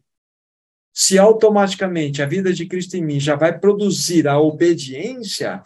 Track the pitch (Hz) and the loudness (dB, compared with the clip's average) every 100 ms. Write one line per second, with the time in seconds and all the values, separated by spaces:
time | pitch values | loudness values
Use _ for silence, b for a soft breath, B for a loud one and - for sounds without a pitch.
0 | _ _ _ _ _ _ _ _ _ - | _ _ _ _ _ _ _ _ _ -4
1 | - 190 202 220 214 208 196 190 190 175 | 2 6 6 6 4 4 0 -2 -4 -4
2 | 147 143 139 180 190 170 170 180 180 185 | -4 -4 -4 -2 -2 -4 -6 -8 -8 -6
3 | 160 143 143 143 165 165 196 202 202 147 | -4 -2 -2 2 0 2 0 2 0 -2
4 | 143 170 143 143 156 151 170 160 131 131 | 0 2 2 2 2 2 0 0 -4 -10
5 | 202 262 202 - 117 95 | -10 -10 -12 -8 -8 -8